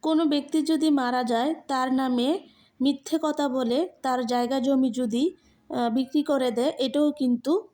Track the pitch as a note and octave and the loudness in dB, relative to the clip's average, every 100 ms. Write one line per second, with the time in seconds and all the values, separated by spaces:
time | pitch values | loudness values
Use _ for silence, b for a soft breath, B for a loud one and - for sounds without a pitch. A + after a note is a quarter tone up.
0 | D#4+ D#4+ E4 C#4+ C#4 D#4 D#4 D#4+ D#4 C#4+ | 2 2 2 0 0 -2 0 0 2 2
1 | B3 B3 B3 A#3 C4+ D#4 - C4+ C4 C4 | 0 -2 0 0 0 -4 -4 -2 0 0
2 | C4 B3 B3 F4+ - b b _ C4 C#4 | 0 0 0 0 -4 b b _ 0 0
3 | - D#4+ D#4 D4 C#4+ C4 B3 B3 F4+ - | -2 -2 -2 -2 -2 0 0 0 -2 -4
4 | C4 B3+ A#3 B3 A#3 C4+ B3+ C#4 C4 A3+ | -4 -2 0 -2 0 0 2 2 2 0
5 | B3 A#3 D#4+ - b b _ B3 A#3+ A3+ | -2 0 -2 -4 b b _ -2 0 0
6 | B3+ D4+ D4 C#4 B3+ A3 C4 - C4+ C#4+ | 0 -2 0 0 0 0 -2 0 -2 2
7 | D4+ D4 C4 A#3+ C4 F4+ - | 0 0 0 0 0 -2 -2